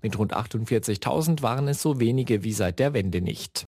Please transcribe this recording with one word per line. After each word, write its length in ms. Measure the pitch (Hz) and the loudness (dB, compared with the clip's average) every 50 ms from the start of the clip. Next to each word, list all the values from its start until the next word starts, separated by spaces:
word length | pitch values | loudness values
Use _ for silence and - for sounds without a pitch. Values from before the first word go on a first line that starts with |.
| - | -4
Mit 160 | 110 - 95 | -4 0 0
rund 140 | 110 98 - | 0 0 0
achtundvierzigtausend 1080 | 90 117 - - 113 113 - 123 110 - - 104 - - - 131 160 156 165 165 147 | -4 -4 -2 -4 -4 0 2 0 0 2 0 -4 -2 0 0 0 2 2 2 0 2
waren 260 | 139 113 120 135 143 | 2 0 0 0 0
es 140 | 143 143 - | 0 0 0
so 180 | - 156 143 131 | 0 0 2 4
wenige 440 | 117 113 123 131 127 123 117 104 98 | 2 2 4 2 2 2 0 0 0
wie 100 | 113 107 | -2 0
seit 240 | 101 101 87 85 | 0 0 0 2
der 160 | - 127 143 143 | 2 0 2 2
Wende 260 | 113 95 95 87 90 | 0 0 0 0 -2
nicht. 460 | 90 - - - - - _ - - - | -2 -2 -4 -6 -10 -10 _ -10 -10 -10